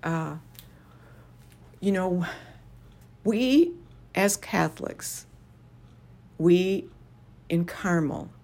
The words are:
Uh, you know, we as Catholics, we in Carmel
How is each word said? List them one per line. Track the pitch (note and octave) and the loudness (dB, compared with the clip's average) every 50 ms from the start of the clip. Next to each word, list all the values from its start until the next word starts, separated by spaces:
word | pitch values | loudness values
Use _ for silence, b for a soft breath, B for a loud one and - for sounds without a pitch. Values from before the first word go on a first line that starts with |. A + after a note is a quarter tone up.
| - | -4
Uh, | E3 E3 E3 D#3+ D3+ D3 D#3+ - - - B B B B B B B B B B B B B B B B B - - - - - - - - | -4 -4 -4 -4 -6 -8 -12 -14 -20 -20 B B B B B B B B B B B B B B B B B -20 -20 -20 -20 -20 -20 -18 -6
you | - G3 G3 | -2 0 0
know, | F#3+ F#3 F#3 F3+ F3+ F3 B B B B B B B B B B - - - - - - - - - - | 0 0 0 0 -2 -2 B B B B B B B B B B -20 -20 -20 -20 -20 -20 -20 -20 -6 -2
we | G3+ A3+ G#3+ B3 B3+ C4 D4 E4+ E4+ - - - - - - - - - | -2 0 2 2 4 6 6 4 4 2 -10 -16 -20 -20 -20 -20 -8 -2
as | - F#3+ G3+ G3 | 2 2 2 2
Catholics, | - - - - - E3 D#3+ - - - - - - - - - - - - - - - - - - - - - - - - - - - - - - - - - - | -2 -6 -6 -2 0 0 -2 -2 -6 -10 -10 -10 -10 -12 -12 -12 -12 -16 -18 -20 -20 -20 -20 -20 -20 -20 -20 -20 -20 -20 -20 -20 -20 -20 -20 -20 -20 -20 -20 -10 2
we | D#3+ F3 F3 F3 F3+ F#3+ G3 G3 - - - - - - - - - - - - - - | 4 6 6 6 4 2 -2 -2 -4 -8 -18 -20 -20 -20 -20 -20 -20 -20 -20 -20 -8 -2
in | E3+ E3+ E3+ | -2 -2 -2
Carmel | F3 - - - F#3+ F3 E3+ D#3 C#3+ - - D3+ - - - | -2 -6 -8 -2 0 2 2 2 0 -2 -6 -10 -12 -16 -20